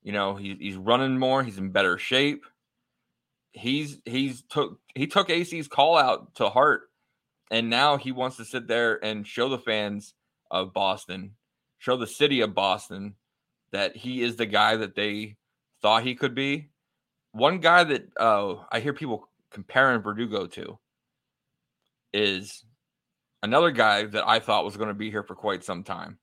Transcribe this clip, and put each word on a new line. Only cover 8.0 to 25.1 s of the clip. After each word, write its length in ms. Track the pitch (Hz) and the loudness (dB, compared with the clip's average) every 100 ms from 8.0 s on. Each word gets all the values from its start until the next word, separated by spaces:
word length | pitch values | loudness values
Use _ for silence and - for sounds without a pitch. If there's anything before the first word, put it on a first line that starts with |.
| 131 | -2
wants 260 | 127 127 131 | -4 -6 -6
to 60 | |
sit 220 | 113 131 117 | -10 -10 -2
there 380 | 117 117 110 | 0 2 0
and 220 | 107 107 104 | -4 -6 -8
show 220 | - 127 | -4 -2
the 100 | 131 | -2
fans 560 | 120 110 104 101 - _ _ _ _ | -2 -2 -2 -6 -12 _ _ _ _
of 220 | 92 95 | -6 -4
Boston, 600 | 92 98 95 - 95 95 107 _ _ _ _ | -2 -2 -2 -6 -14 -14 -20 _ _ _ _
show 180 | - 127 | -2 -2
the 100 | 113 | -2
city 340 | - 147 135 | 0 2 4
of 140 | 110 | 0
Boston 600 | 98 98 92 - 92 101 101 _ _ _ _ _ | 2 2 0 -4 -12 -12 -14 _ _ _ _ _
that 240 | 98 98 113 | -4 -4 -4
he 260 | 120 127 | -8 -4
is 140 | 120 117 | -4 -2
the 100 | 113 | -2
guy 300 | 104 107 110 | 2 4 2
that 180 | 104 | -2
they 420 | 98 104 104 107 107 _ _ _ _ | -4 -4 -4 -10 -14 _ _ _ _
thought 200 | 104 113 | 2 4
he 120 | 123 | 2
could 200 | 123 139 | -2 -4
be. 360 | 123 135 143 147 _ _ _ _ _ _ | -2 -4 -4 -8 _ _ _ _ _ _
One 260 | 107 131 185 | 0 2 4
guy 260 | 165 175 | 6 6
that, 240 | 170 135 - - | 6 0 -4 0
uh, 380 | 113 104 101 87 - | 4 4 0 -6 -6
I 80 | 117 | -4
hear 120 | 127 | -4
people 360 | 143 151 110 - _ _ | -6 -6 -8 -8 _ _
comparing 500 | - 95 131 135 120 | -20 -4 2 4 4
Verdugo 460 | 104 104 117 104 87 | -2 -6 -4 -4 -6
to 320 | - - - _ _ _ _ _ _ _ _ _ _ _ _ _ | -10 -16 -16 _ _ _ _ _ _ _ _ _ _ _ _ _
is 520 | 101 104 95 104 - _ _ _ _ _ _ _ _ | 0 0 -2 -8 -18 _ _ _ _ _ _ _ _
another 280 | 104 131 170 | 0 4 4
guy 340 | 123 110 104 107 | 4 4 4 0
that 200 | 107 - | -4 2
I 140 | 113 | 2
thought 240 | 110 104 | 4 0
was 120 | 87 98 | 0 -4
gonna 180 | 107 | -6
be 160 | 104 107 | -6 -6